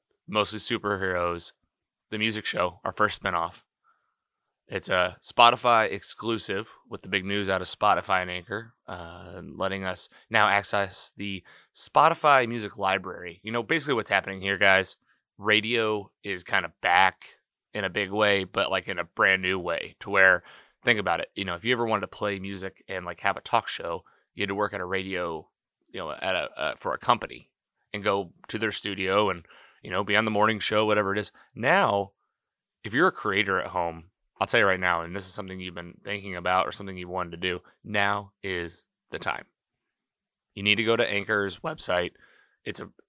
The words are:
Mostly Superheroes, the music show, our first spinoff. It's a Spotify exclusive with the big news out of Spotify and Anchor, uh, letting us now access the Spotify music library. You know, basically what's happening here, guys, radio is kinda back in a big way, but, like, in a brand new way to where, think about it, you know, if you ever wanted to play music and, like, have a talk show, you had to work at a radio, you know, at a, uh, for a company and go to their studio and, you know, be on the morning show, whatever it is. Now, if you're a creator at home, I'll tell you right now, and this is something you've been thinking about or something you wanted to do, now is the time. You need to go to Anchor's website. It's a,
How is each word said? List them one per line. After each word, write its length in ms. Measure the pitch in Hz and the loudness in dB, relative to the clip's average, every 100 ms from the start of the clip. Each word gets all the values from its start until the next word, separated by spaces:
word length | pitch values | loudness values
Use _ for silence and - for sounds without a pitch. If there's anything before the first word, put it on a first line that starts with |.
| _ _ - | _ _ -2
Mostly 320 | 107 101 107 | 0 0 -2
Superheroes, 920 | - 117 101 98 95 90 87 85 - - _ _ _ _ _ | -4 -4 -2 -2 -2 0 0 -2 -8 -14 _ _ _ _ _
the 60 | 107 | -4
music 280 | 110 107 - | -2 -2 -4
show, 320 | - 90 90 | -2 -2 -2
our 80 | - | -8
first 280 | - 107 - | 0 0 0
spinoff. 420 | 98 87 85 - _ _ _ _ _ _ _ _ _ _ _ | -2 -2 -2 -6 _ _ _ _ _ _ _ _ _ _ _
It's 160 | 98 - | -8 0
a 280 | 92 90 90 | 2 2 -2
Spotify 680 | - - 120 120 123 113 107 | -4 6 6 8 4 4 2
exclusive 800 | 101 - - 110 113 - 98 - - _ | -2 -8 -6 -4 -2 -2 -6 -6 -18 _
with 140 | 110 | -14
the 60 | 92 | -4
big 160 | 98 | -4
news 260 | 95 101 95 | -2 -2 0
out 100 | 95 | 0
of 60 | 90 | -2
Spotify 560 | - 104 90 - 92 | 2 4 2 2 -2
and 80 | 90 | -2
Anchor, 420 | 90 90 101 117 _ - | -8 -8 -10 -10 _ -14
uh, 540 | 90 82 87 90 90 | -12 -12 -16 -16 -14
letting 400 | 80 - 95 95 | -14 -6 -4 -2
us 260 | 95 90 - - _ | -4 -6 -10 -14 _
now 160 | 113 104 | 2 4
access 680 | 101 104 104 98 95 - - | 2 0 -2 -2 -4 -8 -8
the 260 | 101 95 - - _ | -10 -10 -12 -20 _
Spotify 720 | - - 143 151 165 151 135 120 | -10 0 4 4 4 4 4 4
music 320 | 117 104 104 | -2 -6 -2
library. 640 | 95 95 92 90 90 87 | 0 0 -4 -10 -12 -12
You 80 | 110 | -6
know, 140 | 117 | -6
basically 300 | 107 160 139 | -2 -2 0
what's 160 | 120 - | -2 2
happening 300 | 98 95 95 | 0 0 -6
here, 180 | 95 95 | -4 4
guys, 380 | 101 95 95 - _ _ _ - | 6 6 4 -6 _ _ _ -6
radio 720 | 104 107 110 120 110 107 101 _ | 2 2 2 0 0 -2 -6 _
is 220 | 101 92 | -8 -8
kinda 280 | - 98 87 - | -2 -2 -2 -4
back 480 | 92 90 92 - - _ _ _ _ | 4 6 4 2 -14 _ _ _ _
in 80 | 110 | -6
a 80 | 95 | -4
big 220 | 92 95 | -2 -2
way, 320 | 104 104 101 | 2 4 4
but, 260 | 92 113 90 | 0 -2 0
like, 160 | 95 98 | -2 -2
in 140 | 90 | -6
a 40 | |
brand 380 | 87 - 101 95 | -6 2 4 4
new 160 | 90 95 | 2 -2
way 380 | 87 82 - - | -2 -4 -6 -12
to 120 | - | -2
where, 340 | 101 95 90 - - _ _ | 6 6 6 0 -20 _ _
think 160 | 123 110 | 0 0
about 180 | 92 82 | 0 -2
it, 140 | - | -4
you 100 | - | -6
know, 120 | 95 87 | -6 -4
if 80 | |
you 80 | 113 | -2
ever 120 | 120 | 0
wanted 180 | 117 104 | 0 0
to 40 | 95 | -2
play 320 | - 104 98 | -6 -4 -4
music 460 | 98 98 95 - - | -8 -8 -10 -12 -10
and, 180 | 95 | -8
like, 140 | 90 87 | -8 -2
have 180 | 101 95 | -2 -2
a 40 | |
talk 260 | - 117 - | 0 0 0
show, 380 | - 87 85 - _ _ - | -6 -4 -6 -8 _ _ -6
you 60 | |
had 80 | 101 | -4
to 40 | |
work 180 | 98 101 | 0 -2
at 80 | 101 | -4
a 40 | |
radio, 640 | 90 95 95 92 87 80 85 _ _ _ _ | -4 -4 -4 -4 -4 -6 -12 _ _ _ _
you 80 | 92 | -10
know, 140 | 80 | -8
at 240 | 65 95 90 | -6 -2 -2
a, 120 | 71 - | -4 -4
uh, 180 | 73 - | -4 -4
for 160 | 90 | -6
a 40 | 65 | -4
company 520 | - 117 - 58 _ _ _ _ _ | 0 0 -2 -14 _ _ _ _ _
and 120 | 107 | -4
go 280 | 101 98 87 _ - | 0 0 -2 _ -10
to 100 | 107 | -4
their 140 | 110 | -4
studio 600 | - 101 95 95 101 104 | -4 -6 -4 2 2 2
and, 160 | 87 - - - _ | -2 -8 -20 -20 _
you 80 | - | -6
know, 140 | 92 | -4
be 100 | 101 | 2
on 120 | 104 110 | 2 2
the 40 | |
morning 300 | 104 107 107 | 2 2 2
show, 260 | - 107 107 | 0 2 4
whatever 260 | 104 98 | 2 2
it 60 | 101 | -2
is. 140 | 101 - _ - | -4 -12 _ -4
Now, 560 | 123 185 143 101 95 _ _ _ _ _ _ _ | 2 4 4 2 -2 _ _ _ _ _ _ _
if 100 | 107 | -4
you're 140 | 117 180 | 2 2
a 40 | |
creator 480 | - 107 98 101 92 | 4 4 4 2 0
at 120 | - | 0
home, 320 | 90 85 82 82 _ _ _ | -2 -2 -4 -16 _ _ _
I'll 40 | 98 | 2
tell 140 | 120 | 4
you 40 | |
right 160 | 101 92 | 4 4
now, 220 | 90 85 | 2 0
and 120 | 82 | -2
this 120 | 95 92 | -8 -8
is 80 | |
something 260 | 101 95 92 | -10 -8 -10
you've 140 | 92 | -10
been 240 | 87 87 - | -12 -14 -14
thinking 320 | 101 101 98 | -10 -8 -8
about 320 | 90 90 92 - | -4 0 2 2
or 60 | |
something 240 | - 98 92 | -4 -10 -10
you 120 | 90 | -8
wanted 240 | 92 87 | -6 -6
to 40 | 85 | -4
do, 240 | 92 90 - _ | -4 -4 -8 _
now 480 | 107 104 101 101 98 _ | -6 0 0 0 -6 _
is 440 | 98 90 85 - _ _ _ | -6 -6 -6 -12 _ _ _
the 80 | - | -8
time. 260 | - - - _ _ _ _ _ _ _ _ _ _ | -6 -6 -10 _ _ _ _ _ _ _ _ _ _
You 80 | - | -2
need 140 | 104 104 | 2 4
to 60 | |
go 140 | 110 117 | 4 2
to 100 | 117 | 2
Anchor's 520 | 101 101 107 98 92 | -2 0 0 0 -4
website. 540 | 160 156 - 90 90 - _ _ _ _ | -8 -6 0 0 0 -8 _ _ _ _
It's 160 | - - | -12 -10
a, 80 | 95 _ | -12 _